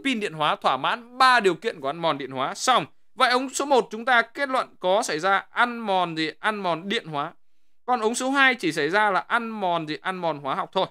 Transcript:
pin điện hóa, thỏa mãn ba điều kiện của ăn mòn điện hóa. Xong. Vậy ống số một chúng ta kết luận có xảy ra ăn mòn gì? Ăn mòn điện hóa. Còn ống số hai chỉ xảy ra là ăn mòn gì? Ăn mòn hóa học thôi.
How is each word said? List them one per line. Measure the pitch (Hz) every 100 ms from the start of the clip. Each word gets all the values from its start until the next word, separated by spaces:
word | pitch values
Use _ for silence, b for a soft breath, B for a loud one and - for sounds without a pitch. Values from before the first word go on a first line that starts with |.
pin | 277 220
điện | 202
hóa, | 156 151 180
thỏa | 202 131
mãn | 156 220 233 247
ba | 254 247
điều | 196 165
kiện | - 180
của | 135
ăn | 160
mòn | 165 143
điện | 131
hóa. | 135 139 202
Xong. | - 240 156 - - -
Vậy | 247
ống | 254 269
số | - 285
một | 269 -
chúng | 214 233
ta | 240
kết | 233 - 285
luận | 262 160 -
có | 180 196
xảy | 240 156
ra | 180 196 -
ăn | - 240 233
mòn | 220 190 175 160
gì? | 156 -
Ăn | 196 214
mòn | 190 160 190
điện | 220 -
hóa. | 151 151 - - - - - -
Còn | 247
ống | 220 233
số | 262
hai | 277 269 247
chỉ | 170
xảy | 151 147
ra | 196 214
là | 185
ăn | - 233 226
mòn | 220 190 170 156
gì? | 151
Ăn | 170 185
mòn | 170 147
hóa | 139 160
học | 175
thôi. | 196 175